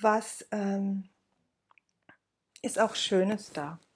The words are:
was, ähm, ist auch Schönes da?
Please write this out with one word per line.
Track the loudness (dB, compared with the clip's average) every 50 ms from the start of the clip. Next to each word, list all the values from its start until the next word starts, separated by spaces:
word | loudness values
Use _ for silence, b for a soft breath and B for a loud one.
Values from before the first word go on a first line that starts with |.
| 4
was, | 4 4 4 0 -4 -12 -14 -10 -6
ähm, | -4 -2 0 0 0 0 0 0 -2 -4 -6 -8 _ _ _ _ _ _ _ _ _ _ _ _ _ _ _ _ _ _ _ _ -20 _ _ _ _ _ _ _ _ -8
ist | -8 -6 0 2
auch | 0 0 0
Schönes | -2 -2 2 4 4 4 4 0 -2 -6 -8 -8
da? | -8 -8 -8 -10 -14 _ _ _